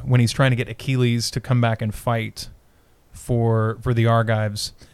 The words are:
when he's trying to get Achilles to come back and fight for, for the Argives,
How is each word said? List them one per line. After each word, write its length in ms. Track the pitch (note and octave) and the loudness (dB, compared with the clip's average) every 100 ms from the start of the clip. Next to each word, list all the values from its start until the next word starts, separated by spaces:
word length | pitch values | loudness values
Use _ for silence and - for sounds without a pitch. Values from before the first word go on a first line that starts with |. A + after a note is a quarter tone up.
when 160 | B2 B2 | 2 2
he's 100 | A#2 | 4
trying 200 | - C3+ | 2 2
to 40 | A#2+ | 2
get 140 | A2+ | -2
Achilles 600 | A2+ - C3 B2 A#2 A2+ | -6 -2 0 2 0 -2
to 80 | - | -6
come 200 | - B2 | 0 2
back 200 | A#2 A2+ | 2 0
and 120 | A2 | -4
fight 560 | - - A#2 A2 - - - _ _ _ _ _ | -4 -2 -2 -4 -10 -16 -20 _ _ _ _ _
for, 640 | - - A#2+ A#2 A2+ A2 A2+ | -12 -4 0 2 2 0 -2
for 120 | B2 | -2
the 120 | A#2 A#2 | 2 4
Argives, 680 | A#2 A2+ A2 G#2+ G#2 - - - | 4 2 0 -2 -4 -8 -12 -20